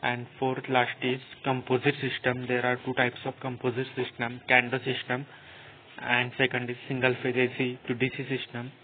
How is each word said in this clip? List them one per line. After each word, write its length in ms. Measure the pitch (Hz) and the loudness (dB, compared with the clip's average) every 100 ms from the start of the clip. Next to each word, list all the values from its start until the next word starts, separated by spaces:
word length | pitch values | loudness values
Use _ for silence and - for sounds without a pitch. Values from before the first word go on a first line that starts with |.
And 260 | 135 123 123 - | -2 -2 -8 -4
fourth 300 | 135 131 131 | -2 -2 2
last 280 | 127 123 - | 2 2 0
is 200 | 127 127 - - - | -2 -2 -6 -8 -2
composite 500 | 131 - 127 143 143 | -2 2 2 4 0
system. 440 | 135 - 131 123 123 | -2 0 0 0 0
There 200 | 123 123 | 0 2
are 120 | 123 - | 0 -2
two 80 | 127 | 2
types 240 | 123 120 139 | 2 2 -8
of 100 | 127 | -6
composite 460 | 135 123 127 123 131 - | -8 -2 -2 -2 -4 -4
system, 460 | 123 - 117 123 - | -6 -4 -6 -6 4
Kando 340 | 127 120 131 | 4 6 -2
system 420 | 135 123 - 127 147 - - - - - - - | -2 -4 -2 -4 -4 -14 -20 -20 -20 -20 -20 -10
and 300 | 123 120 123 - | 0 2 2 2
second 320 | 131 123 123 | 2 2 -4
is 60 | 120 - | -8 -4
single 280 | 131 127 123 | 2 2 4
phase 120 | 131 123 | 0 2
A 200 | 127 123 | 2 2
C 220 | 127 127 - | -4 -4 -6
to 60 | |
D 160 | 120 127 - | 0 0 -2
C 80 | 131 | -4
system 440 | 131 - 120 123 - | -4 -4 -8 -10 -12